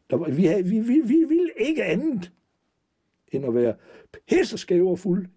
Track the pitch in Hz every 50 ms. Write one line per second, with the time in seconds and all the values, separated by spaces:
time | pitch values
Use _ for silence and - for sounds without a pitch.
0 | _ - 131 156 170 156 131 151 202 233 - 202 185 180 220 220 226 240 247 320
1 | 311 208 277 330 320 269 311 349 359 320 - - 220 285 320 285 202 180 156 208
2 | 294 320 262 190 175 - _ _ _ _ _ _ _ _ _ _ _ _ _ _
3 | _ _ _ _ _ _ - 135 139 127 113 120 120 113 104 - _ - - -
4 | - _ - - _ - - 359 403 - 220 180 - - 180 170 180 185 175 175
5 | - 196 175 202 185 185 _